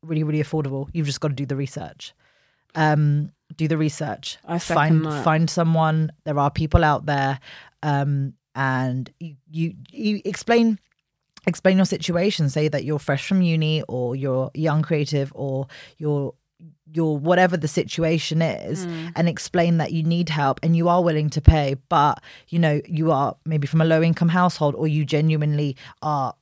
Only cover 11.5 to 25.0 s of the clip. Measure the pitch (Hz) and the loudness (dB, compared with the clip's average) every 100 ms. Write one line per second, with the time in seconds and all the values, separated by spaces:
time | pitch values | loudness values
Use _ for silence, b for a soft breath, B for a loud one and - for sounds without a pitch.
11.5 | 170 185 190 190 - - 170 196 196 147 | 0 2 4 2 0 -2 0 0 0 0
12.5 | 151 151 147 127 151 - 139 - 190 175 | 0 0 -2 -4 -4 -2 -4 0 2 2
13.5 | 160 156 156 - 127 123 135 139 127 131 | 2 0 -2 -4 -4 -4 -4 -2 -2 -2
14.5 | - 156 156 156 156 147 147 139 - 139 | -2 0 0 0 -2 0 -2 -4 -6 -6
15.5 | 135 135 B B B 151 143 139 - _ | -4 -6 B B B -4 -2 -4 -10 _
16.5 | _ 165 _ _ 156 160 147 151 180 185 | _ -20 _ _ -2 -2 0 2 4 4
17.5 | 175 147 - - - 165 165 - 156 165 | 2 -2 -2 -4 -2 0 0 0 0 0
18.5 | 104 - 190 180 165 165 165 170 - - | -2 -6 -8 -6 -8 -8 0 0 0 -4
19.5 | 180 170 170 156 165 160 170 165 151 139 | 0 2 2 0 -2 0 0 0 0 0
20.5 | 131 160 165 170 175 170 156 151 151 - | 0 2 2 4 4 2 2 0 4 6
21.5 | 160 143 135 _ 165 143 - B B B | 6 2 -4 _ 2 2 2 B B B
22.5 | 170 165 147 - 165 160 143 139 - - | 0 2 0 -2 -2 0 2 0 -4 -4
23.5 | 156 143 160 160 160 165 160 170 180 180 | -2 0 2 4 4 2 2 2 4 2
24.5 | - 147 - 156 151 | 2 -2 0 -2 -2